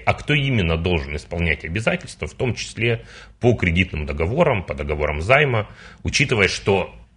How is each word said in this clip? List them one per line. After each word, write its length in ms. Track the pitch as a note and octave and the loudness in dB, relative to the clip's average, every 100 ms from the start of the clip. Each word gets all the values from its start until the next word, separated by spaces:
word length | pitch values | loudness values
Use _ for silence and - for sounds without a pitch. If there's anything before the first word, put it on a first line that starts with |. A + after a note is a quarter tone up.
А 80 | - | 0
кто 220 | - - | -2 0
именно 420 | D3 C#3 A#2 E2 E2 | 0 2 2 2 0
должен 400 | F2+ E2+ C#2 D2+ | 2 0 -2 -8
исполнять 480 | - E2+ E2+ D2 | -6 -2 0 0
обязательства, 640 | - F#2 C#3+ F3+ - - - | -2 -2 0 -2 -6 -10 -10
в 60 | |
том 200 | - B2+ | -4 -4
числе 520 | A2+ - - A#2 A2+ - - - - | -4 -8 -2 -2 -2 -6 -20 -20 0
по 140 | B2 | 2
кредитным 500 | A2+ F2+ E2+ F#2 D2+ | 4 2 2 0 -2
договорам, 600 | D2 C#2+ E2+ C#3+ E3 G#2 | -6 -2 0 2 2 2
по 100 | D#2+ | -4
договорам 480 | C#2+ D2 D2+ D2 D2 | -6 -4 -2 -2 -2
займа, 440 | F#2 C3+ C#3+ A2+ G#2 - - - | 2 4 4 0 -2 -10 -20 -6
учитывая, 460 | F2+ - C#3+ A2 F#2 | -2 0 2 4 2
что 460 | - - F#2+ E2 - - | 2 2 2 0 -8 -20